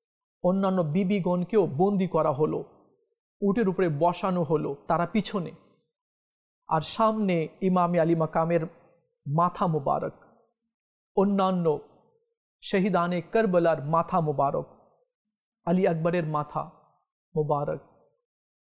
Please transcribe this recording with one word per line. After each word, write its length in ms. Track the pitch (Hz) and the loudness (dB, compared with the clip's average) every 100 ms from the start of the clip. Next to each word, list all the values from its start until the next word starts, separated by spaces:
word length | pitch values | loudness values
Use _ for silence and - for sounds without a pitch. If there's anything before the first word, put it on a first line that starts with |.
| _ _ _ _ | _ _ _ _
অন্যান্য 360 | 180 196 196 185 151 | 0 0 0 0 0
বিবিগণকেও 720 | 175 190 208 180 180 175 220 165 135 | 0 0 0 0 -2 0 0 0 0
বন্দি 300 | 196 196 185 | 0 2 0
করা 240 | 156 156 | 0 0
হলো, 260 | 139 156 160 - _ _ _ _ _ _ _ | 0 -2 -2 -10 _ _ _ _ _ _ _
উটের 260 | 202 240 190 | 0 2 0
উপরে 180 | 180 175 143 | 0 0 2
বসানো 420 | 170 170 196 180 | 0 0 -2 -2
হলো 280 | 151 151 143 143 - | 0 0 -2 -6 -2
তারা 180 | 165 | -2
পিছনে, 460 | 175 214 - 202 160 - _ _ _ _ _ _ _ _ _ _ - | 0 -2 -2 -6 -8 -14 _ _ _ _ _ _ _ _ _ _ -2
আর 120 | 160 151 | -2 -2
সামনে 400 | - 220 220 196 170 156 - | 0 0 2 0 0 -2 -2
ইমামে 360 | 190 185 175 175 | 0 2 2 2
আলী 160 | 165 | 2
মাকামের 480 | 165 156 170 165 165 160 - _ _ _ _ | 2 0 0 0 0 -2 -10 _ _ _ _
মাথা 400 | 139 156 180 - 185 | -4 0 0 0 -2
মোবারক, 480 | 156 143 143 156 - - _ _ _ _ _ _ _ _ - | 0 0 -2 -4 -10 -20 _ _ _ _ _ _ _ _ 0
অন্যান্য 480 | 196 196 190 180 165 143 - _ _ _ _ _ _ _ | 2 2 2 2 0 -2 -6 _ _ _ _ _ _ _
শহীদানে 560 | - 196 202 175 175 175 | -4 0 2 0 0 -4
কারবালার 580 | - 226 220 180 170 156 | -2 0 2 2 2 0
মাথা 340 | 143 165 165 185 | 0 0 0 0
মোবারক, 460 | 151 139 139 156 - - _ _ _ _ _ _ _ _ 170 | 0 0 0 -2 -6 -16 _ _ _ _ _ _ _ _ -2
আলী 160 | 185 190 | 2 2
আকবরের 380 | 165 170 175 156 | 0 -2 -2 -2
মাথা 360 | 151 147 151 151 - _ _ _ _ _ | -4 -4 -8 -8 -14 _ _ _ _ _
মোবারক, 460 | 160 147 147 147 160 - _ _ _ _ _ _ _ | -4 -2 -2 -2 -6 -12 _ _ _ _ _ _ _